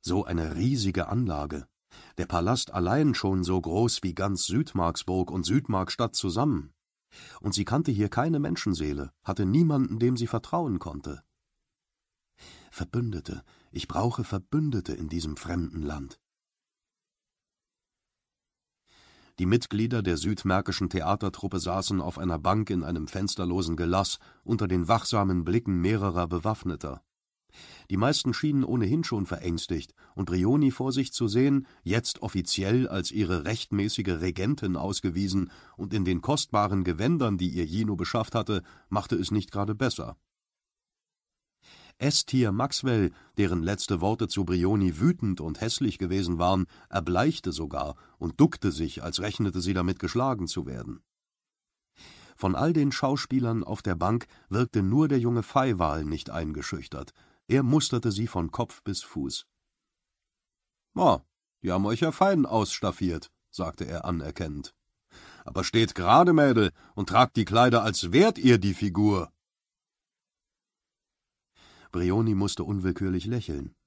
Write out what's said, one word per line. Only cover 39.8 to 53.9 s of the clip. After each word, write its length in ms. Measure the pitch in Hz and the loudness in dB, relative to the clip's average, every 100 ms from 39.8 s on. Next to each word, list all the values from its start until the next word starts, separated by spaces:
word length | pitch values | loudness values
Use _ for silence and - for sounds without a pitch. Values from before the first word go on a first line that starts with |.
| 131 - 55 - _ _ _ _ _ _ _ _ _ _ _ _ _ _ _ - - _ | -2 -2 -10 -12 _ _ _ _ _ _ _ _ _ _ _ _ _ _ _ -20 -20 _
S-Tier 520 | 139 - - 131 117 | 0 0 2 2 4
Maxwell, 600 | 98 131 - 131 117 92 - - - | 2 0 -2 0 2 2 -2 -14 0
deren 260 | 98 87 | 2 2
letzte 380 | 82 101 - 95 | 0 -2 -2 0
Worte 260 | 95 117 107 | 0 0 -2
zu 180 | - | -2
Brioni 540 | 87 90 90 107 92 78 | 0 2 4 4 2 2
wütend 420 | 127 175 107 90 | 2 2 -2 -2
und 200 | 80 76 | -6 -6
hässlich 380 | 110 - 139 - | -4 -2 -2 -2
gewesen 400 | 92 95 87 85 | -2 -2 -2 0
waren, 280 | 87 98 90 - - | 2 2 -2 -8 -6
erbleichte 640 | 98 80 87 139 - 92 | -6 0 2 2 0 -6
sogar 420 | 82 78 69 73 - - _ | -6 -6 -6 -8 -10 -18 _
und 220 | 82 - | -8 4
duckte 320 | 156 - 101 | 4 4 -4
sich, 300 | 73 80 - | -2 -4 -6
als 180 | 85 82 | -8 -4
rechnete 400 | 101 - 104 92 | -6 -2 -2 0
sie 140 | 87 | -2
damit, 260 | 92 90 90 | 0 0 -2
geschlagen 480 | 90 117 131 117 85 | -2 0 0 -2 -4
zu 180 | - 65 | -6 -6
werden. 380 | 60 58 52 _ _ _ _ _ _ _ _ _ _ - - - - | -10 -10 -14 _ _ _ _ _ _ _ _ _ _ -20 -20 -20 -4
Von 200 | 95 92 | -2 2
all 160 | 147 | 2
den 180 | 170 143 | 2 2
Schauspielern 720 | 131 135 139 - 127 120 117 | 0 0 -2 0 0 0 -2
auf 180 | - 107 | -4 -6
der 140 | - | -4